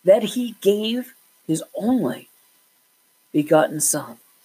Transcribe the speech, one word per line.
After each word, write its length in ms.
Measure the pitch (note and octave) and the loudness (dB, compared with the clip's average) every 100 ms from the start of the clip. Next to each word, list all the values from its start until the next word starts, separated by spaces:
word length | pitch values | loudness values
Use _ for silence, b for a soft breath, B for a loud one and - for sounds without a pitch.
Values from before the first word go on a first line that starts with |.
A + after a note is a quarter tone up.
| F3 | 4
that 180 | G#3+ | 4
he 320 | G#3+ B3+ A#3+ G3+ | 4 -4 -8 -2
gave 520 | G3 G#3 A3 A#3+ B3 - _ _ - | 0 0 -2 -6 -8 -18 _ _ -6
his 160 | D#3+ - - | -6 -6 -6
only 540 | G#3+ B3+ C3 - - _ _ _ _ _ _ _ _ _ _ | -2 0 -2 -6 -14 _ _ _ _ _ _ _ _ _ _
begotten 480 | D3+ D3 D#3 - D3+ | -2 2 2 2 -2
Son, 360 | - D3 A#2+ - _ _ | -4 -4 -8 -18 _ _